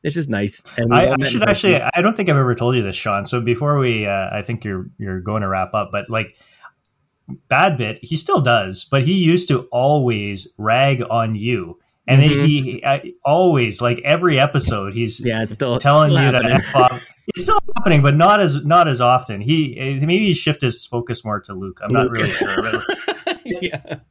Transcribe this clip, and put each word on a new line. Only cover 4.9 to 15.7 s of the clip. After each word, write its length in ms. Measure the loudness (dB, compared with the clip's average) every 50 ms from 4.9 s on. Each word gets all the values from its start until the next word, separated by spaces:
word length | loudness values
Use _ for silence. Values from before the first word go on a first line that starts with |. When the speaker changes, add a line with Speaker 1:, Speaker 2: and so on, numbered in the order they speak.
| -12
Speaker 2:
you're 220 | _ -8 -8 -8 -6
going 200 | -6 -4 -4 -2
to 60 | -2
wrap 260 | -2 -2 -2 -4 -2 -2
up, 160 | -4 -4 -4
but, 180 | -6 -8 -6 -4
like, 260 | -4 -6 -6 -6 _ _ _ _ _ _ -20 -20 _ _ _ _ _ _ _ _ _ _ _ -18 -18 -18 _
Bad 300 | _ 0 2 2 2 0
Bit, 220 | -2 -4 -6 -8 -10 -10
he 140 | -8 -8
still 240 | -6 -4 -2 0 0
does, 420 | 2 2 2 2 0 -4 -8 -10 -8
but 200 | -2 -2 0 0
he 100 | 2 0
used 340 | 2 4 4 2 2 2
to 140 | 0 -2 -2 -2 -4
always 840 | -2 0 2 2 2 2 2 0 -2 -2 -4 -6 -8 -8 -12 -14 _
rag 440 | -6 -2 0 2 2 2 2 0 0 -2 -2
on 260 | 0 0 0 0 -2
you. 440 | -4 -2 -2 -2 -2 -4 -8 -12 _ _ _ _ _ _
And 160 | 4 4 6
then 100 | 6 6
Speaker 1:
Mm-hmm. 140 | 4 4 4
Speaker 2:
he, 400 | 4 2 2 0 -4 -8 -6 -2
I, 280 | -2 -2 -2 -4 -12 -18 _ _
always, 560 | 2 2 4 4 4 4 4 2 0 -2 -2
like, 180 | -2 -2 -2 0 2
every 340 | 0 2 2 4 2 4
episode, 560 | 4 4 4 2 0 0 0 -2 -2 -4 -6 -4
he's 320 | -4 -4 -4 -4 -4 -4
Speaker 1:
Yeah, 180 | -4 -2 -2 -4
it's 100 | -6 -6
still, 220 | -6 -4 -2